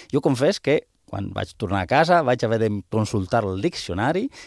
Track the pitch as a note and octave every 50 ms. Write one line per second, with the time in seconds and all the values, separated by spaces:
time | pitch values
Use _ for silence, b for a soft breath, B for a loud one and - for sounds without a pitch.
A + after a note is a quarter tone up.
0 | B B - C#3+ - D#3+ C3+ A#2 C#3 E3 G3 - - C3+ D3 - - _ _ _
1 | _ _ - G2 G2+ G2 F#2+ G2+ G2+ - - - G#2+ F2 G2 G2 F#2 - B2+ C#3+
2 | E3 E3 F3+ E3+ D3+ B2 B2 A#2+ - A2 A2+ A2+ A2+ A2 G#2 G2+ - _ - A2
3 | G#2+ - - G#2 F#2 - - A#2 G#2+ G2 F#2 F#2+ - - - - - - F2 F#2
4 | A2 C#3 E3 F#3 B3 C#4+ B B B